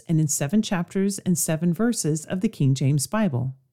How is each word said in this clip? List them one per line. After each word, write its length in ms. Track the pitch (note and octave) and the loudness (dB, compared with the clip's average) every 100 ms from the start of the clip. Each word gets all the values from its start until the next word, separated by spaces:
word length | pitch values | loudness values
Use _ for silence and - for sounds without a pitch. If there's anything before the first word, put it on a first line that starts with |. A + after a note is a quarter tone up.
| - | 0
and 140 | D#3 | 0
in 80 | D#3 | 2
seven 320 | - C#3+ G#3+ | 0 0 0
chapters 580 | G#3+ F3 F3 G3 G3 G3+ | 0 -2 -2 0 -2 -2
and 180 | - E3+ | -2 0
seven 360 | - D#3 F3 | 0 0 0
verses 520 | E3 A#3 A3+ D#3+ D#3 - | 0 0 0 -2 -2 -4
of 140 | F#3 | -2
the 80 | A3 | -2
King 260 | - C#3 | 0 2
James 340 | C3+ C3+ D3 - | 2 2 2 0
Bible. 480 | G#3+ G3+ B2 C3 - _ | 0 0 0 -4 -8 _